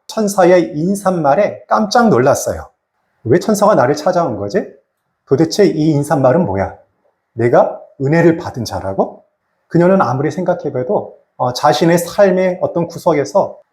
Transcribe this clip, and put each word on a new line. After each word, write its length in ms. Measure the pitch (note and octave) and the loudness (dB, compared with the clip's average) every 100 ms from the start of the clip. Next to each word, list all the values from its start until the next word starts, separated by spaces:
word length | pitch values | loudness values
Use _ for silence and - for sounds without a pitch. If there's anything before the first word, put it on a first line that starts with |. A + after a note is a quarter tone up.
| - | -12
천사의 720 | - G#3 G3 F3 F3+ E3 D3 | -6 -2 2 4 4 2 -4
인사말에 840 | F3 G3 F#3+ F3+ C#3+ D#3 G3+ - - | -4 -2 -2 0 0 2 0 -4 -4
깜짝 420 | A3 G#3 A#3+ A3+ | -2 0 2 4
놀랐어요. 600 | B2 C3+ C#3+ - E2+ - _ _ _ _ _ | 4 2 0 -2 -8 -12 _ _ _ _ _
"왜 160 | A2+ E3+ | -2 0
천사가 340 | G3+ G#3 G#3 | 0 0 2
나를 220 | F3+ B2 D3 | 2 2 0
찾아온 400 | F#3 F3+ D#3 G#2 | -2 -2 -4 -6
거지? 280 | G2+ G3 - - _ _ _ _ _ | -6 -6 -6 -14 _ _ _ _ _
도대체 400 | C#3 D#3+ - F#3 | 0 0 2 2
이 240 | D#3 D#3 | 2 0
인사말은 560 | C#3+ C#3+ D#3 C3 D#3 D#3 | 0 0 2 2 2 0
뭐야? 300 | G2 F2+ - _ _ _ _ _ | -2 -4 -8 _ _ _ _ _
내가 480 | A2+ A#2+ D#3+ G#3+ - - - | -2 2 2 2 -4 -18 -6
은혜를 360 | C3+ E3 E3 E3 | 0 4 4 2
받은 280 | - C3 | -4 -10
자라고?" 600 | G#2+ F#2+ F#2+ G2 - - _ _ _ _ _ | -8 -6 -6 -4 -4 -6 _ _ _ _ _
그녀는 340 | E3 F3 F#3+ | 2 4 2
아무리 300 | A#2+ C3 D3 | 0 -2 -4
생각해봐도, 880 | F#3+ F3 F3 D#3 B2+ B2 G3 - - _ - | -4 -4 -4 -4 -6 -4 -4 -6 -16 _ -6
어, 160 | B2+ | -6
자신의 460 | - D3+ D3+ E3 E3+ | 0 0 2 2 2
삶의 600 | E3+ - G3 F#3 F#3 F3+ | 0 2 2 2 -2 -2
어떤 260 | C#3+ F3 E3 | -4 -4 -6
구석에서 720 | F3 F3+ D3+ C#3 G3 D3+ - _ | -4 -2 0 0 -2 -2 -6 _